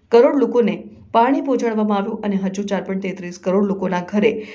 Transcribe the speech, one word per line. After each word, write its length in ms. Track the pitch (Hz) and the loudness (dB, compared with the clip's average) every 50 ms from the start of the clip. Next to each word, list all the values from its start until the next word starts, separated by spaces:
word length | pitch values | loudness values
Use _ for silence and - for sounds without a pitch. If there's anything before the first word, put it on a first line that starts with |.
| _ _ | _ _
કરોડ 260 | 233 233 254 302 294 277 | 6 6 6 6 4 2
લોકોને 360 | 233 208 - 240 220 190 170 - - - - - - - | 0 2 2 2 2 2 0 -4 -8 -14 -20 -20 -10 0
પાણી 340 | - 226 233 254 285 320 277 277 | 2 2 4 4 2 0 0 0
પહોંચાડવામાં 540 | 254 233 240 233 220 220 214 208 208 196 | 0 0 0 0 0 0 0 0 0 0
આવ્યું 280 | 202 226 220 - - 208 | -2 -2 -6 -6 -4 -2
અને 80 | 196 190 190 | -2 -2 -2
હજુ 240 | 185 190 202 202 202 | -4 -4 -4 -4 -4
ચાર 160 | 202 180 180 | -4 -4 -4
પોઇન્ટ 240 | - 196 190 196 185 | -4 -6 -4 -4 -6
તેત્રીસ 320 | 180 185 175 175 175 - | -8 -8 -10 -12 -14 -6
કરોડ 320 | - 190 180 202 208 196 | -2 0 2 2 2 0
લોકોના 340 | 196 190 190 180 180 180 175 | -2 -2 -4 -4 -4 -4 -4
ઘરે 280 | - 208 208 208 220 - - - - - | -4 -2 0 2 2 0 -2 -6 -12 -16